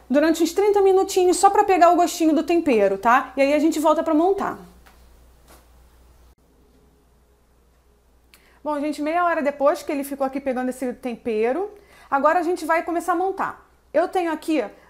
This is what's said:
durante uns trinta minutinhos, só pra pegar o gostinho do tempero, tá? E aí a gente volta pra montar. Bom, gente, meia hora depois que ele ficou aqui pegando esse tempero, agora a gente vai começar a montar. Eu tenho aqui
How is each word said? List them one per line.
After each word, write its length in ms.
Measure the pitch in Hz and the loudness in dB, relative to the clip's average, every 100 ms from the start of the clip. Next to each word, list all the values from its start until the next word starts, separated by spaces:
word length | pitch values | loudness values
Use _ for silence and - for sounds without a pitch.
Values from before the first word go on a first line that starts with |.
| - | -2
durante 360 | 262 320 320 | 2 2 2
uns 100 | 320 | 0
trinta 260 | - 415 403 | 2 2 4
minutinhos, 580 | 392 381 381 381 359 349 | 4 4 2 2 2 4
só 120 | 392 | 4
pra 140 | 403 | 4
pegar 260 | 403 359 349 | 2 2 2
o 60 | 349 | 2
gostinho 400 | 349 - 320 311 | 2 0 0 2
do 80 | |
tempero, 560 | - 339 320 220 196 196 | 2 0 2 2 2 0
tá? 340 | 226 254 269 - | 0 0 0 -2
E 60 | |
aí 100 | 277 | 0
a 60 | 302 | 2
gente 220 | 311 311 | 2 2
volta 240 | 311 311 | 0 0
pra 100 | 330 | 0
montar. 460 | 302 349 392 - - 180 - - - - - _ _ _ - _ _ _ _ _ _ - _ _ _ _ _ _ _ _ _ _ _ _ _ _ _ _ _ _ _ _ _ _ _ | 2 2 0 -4 -8 -14 -20 -20 -20 -20 -20 _ _ _ -20 _ _ _ _ _ _ -20 _ _ _ _ _ _ _ _ _ _ _ _ _ _ _ _ _ _ _ _ _ _ _
Bom, 160 | 294 294 | -6 -4
gente, 220 | 302 302 | -4 -4
meia 240 | 294 339 349 | -4 0 0
hora 160 | 320 | 0
depois 400 | 285 277 277 359 | -2 0 0 0
que 100 | - | -2
ele 120 | 285 | -6
ficou 240 | 277 269 269 | -6 -6 -6
aqui 120 | 277 | -4
pegando 300 | 277 247 254 | -6 -6 -6
esse 240 | 247 254 | -6 -8
tempero, 800 | 233 254 226 247 214 226 285 415 - - - - | -8 -10 -10 -6 -2 -2 -2 -6 -12 -20 -20 -4
agora 260 | 277 294 349 | 0 2 2
a 60 | |
gente 200 | 330 359 | 0 -4
vai 200 | 311 330 | -2 -2
começar 300 | 339 339 339 | -2 -4 -2
a 20 | 349 | -2
montar. 520 | 381 381 180 - _ _ _ | -2 -4 -6 -8 _ _ _
Eu 160 | 294 339 | -2 0
tenho 240 | 370 339 | -2 -2
aqui 320 | 311 - 311 208 - _ | -4 -2 -2 -4 -10 _